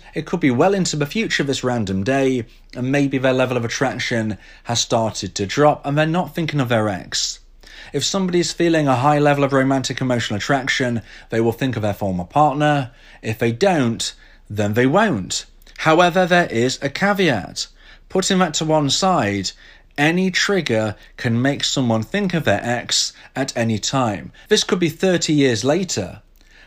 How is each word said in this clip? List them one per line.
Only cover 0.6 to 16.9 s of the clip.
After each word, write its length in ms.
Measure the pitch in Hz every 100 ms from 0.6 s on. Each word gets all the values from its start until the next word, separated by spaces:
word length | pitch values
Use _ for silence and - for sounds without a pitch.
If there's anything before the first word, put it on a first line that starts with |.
| 185
into 220 | 196 170 147
the 100 | 143
future 360 | 220 202 -
this 220 | 139 131
random 400 | 127 120 98 95
day, 400 | 101 135 131 127 117 - -
and 180 | 123 127
maybe 260 | 143 139 135
their 140 | 131
level 240 | 127 123 120
of 80 |
attraction 720 | 113 - 131 120 - 117 110 104 - -
has 160 | - 117
started 540 | - 117 113 - 92
to 120 | - 95
drop, 400 | - 147 143 139
and 100 | 147
they're 100 | 160
not 280 | 175 165
thinking 260 | 175 156 147
of 80 | 120
their 200 | 113 107
ex. 500 | 87 - - - - - - - - -
If 120 | 143
somebody 360 | - 196 185 175
is 120 | 160
feeling 340 | - 170 165 143
a 100 | 123
high 220 | 147 147
level 240 | 147 143
of 100 | 135
romantic 480 | 135 135 135 123 120
emotional 360 | 131 120 - 101
attraction, 680 | - 139 135 - 123 117 - - -
they 100 | 113
will 120 | 117
think 240 | - 135 110
of 60 |
their 120 | 104
former 300 | 95 101 90
partner. 680 | 87 147 151 143 151 143 123 - - -
If 160 | 117 110
they 140 | 117
don't, 600 | 117 196 160 120 113 - - - - -
then 240 | 107 104
they 120 | 110 131
won't. 600 | 185 220 107 85 - - - - -
However, 480 | 160 160 175 180 175
there 220 | 175 175
is 300 | 113 127 -
a 80 | 143